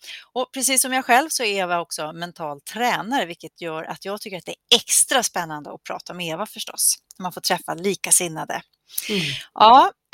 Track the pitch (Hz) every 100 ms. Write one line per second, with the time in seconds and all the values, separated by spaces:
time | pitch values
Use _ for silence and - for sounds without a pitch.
0 | - - - 240 254 269 254 262 262 262
1 | 262 254 320 - 226 196 180 175 170 -
2 | 156 165 175 - 160 143 - 214 240 170
3 | 180 269 175 175 160 - 170 160 170 175
4 | 190 208 - 185 - 170 _ 233 - -
5 | - 277 214 190 165 151 147 - - 190
6 | - 175 175 160 220 - - - - -
7 | _ - 180 170 - 180 - 160 185 180
8 | - - 180 156 156 - - _ _ -
9 | - 208 151 139 - - 214 254 359 -
10 | _